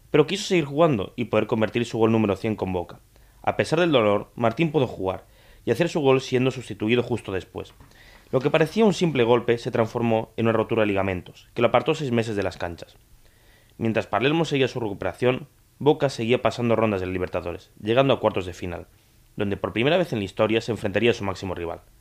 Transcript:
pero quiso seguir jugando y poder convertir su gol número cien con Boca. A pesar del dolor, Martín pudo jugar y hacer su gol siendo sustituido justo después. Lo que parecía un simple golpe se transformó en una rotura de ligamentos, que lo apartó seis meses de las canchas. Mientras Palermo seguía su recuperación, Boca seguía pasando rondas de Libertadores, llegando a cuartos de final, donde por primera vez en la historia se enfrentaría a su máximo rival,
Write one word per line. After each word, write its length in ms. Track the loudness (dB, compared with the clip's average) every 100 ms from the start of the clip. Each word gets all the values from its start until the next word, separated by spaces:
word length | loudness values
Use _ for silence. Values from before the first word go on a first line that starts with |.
| 0
pero 160 | 2 2
quiso 180 | 0 -2
seguir 200 | 0 0
jugando 480 | 2 2 2 -2 -6
y 100 | 0
poder 220 | 0 2
convertir 360 | 0 0 -2 -2
su 120 | 0
gol 140 | 2
número 240 | 4 2 0
cien 200 | -2 -4
con 160 | -4
Boca. 280 | -4 -6 -14 _ _ -20 _
A 160 | -4 -2
pesar 220 | 0 0
del 120 | 2
dolor, 400 | 4 4 2 -2 -2
Martín 360 | -2 0 0
pudo 140 | 0 -2
jugar 400 | -4 -6 -6 -10 _ -20 -8 -2
y 60 |
hacer 180 | 0 0
su 100 | 0
gol 220 | 2 2
siendo 300 | 2 0 0
sustituido 500 | -2 -10 -4 0 0
justo 300 | 0 -4 -4
después. 420 | -8 -8 -14 -14 -18 -20 -20 -20 -20 -4
Lo 80 | -2
que 120 | 0
parecía 340 | 0 0 2 2
un 80 |
simple 300 | 2 0 2
golpe 340 | 4 4 4 0
se 140 | 0
transformó 600 | 0 0 0 0 0 -2 -2
en 80 | 2
una 80 | 2
rotura 280 | 2 2
de 40 | 2
ligamentos, 640 | 2 0 -4 -8 -20 -10 0
que 80 |
lo 60 | 4
apartó 260 | 4 2 -2
seis 160 | 0
meses 240 | 0 0 -2
de 80 |
las 140 | -4 -4
canchas. 380 | -8 -10 -16 -20 _ _ _ _ _ _ _ -6
Mientras 300 | -2 -2 0
Palermo 380 | 0 2 0 0
seguía 240 | 0 0
su 100 | -2
recuperación, 720 | -6 -4 -6 -2 0 0 -4 _ _ -2
Boca 280 | 0 2 0
seguía 340 | -2 0 0
pasando 360 | 0 0 0 2
rondas 240 | 2 0
de 60 | -2
Libertadores, 680 | -4 -4 -6 -6 -10 -14 -8
llegando 360 | -2 2 2
a 80 | 2
cuartos 240 | 0 -2 -6
de 80 |
final, 340 | -8 -10 -10 -14 _ _ _ _ -6
donde 220 | -4 -4
por 160 | -4
primera 240 | -2 0 0
vez 160 | -2
en 60 | -4
la 40 |
historia 380 | -4 -2 0 0
se 100 | -2
enfrentaría 400 | -4 -4 0 2
a 20 |
su 120 | 0 -2
máximo 300 | -6 -6 -6
rival, 260 | -8 -10 -16 _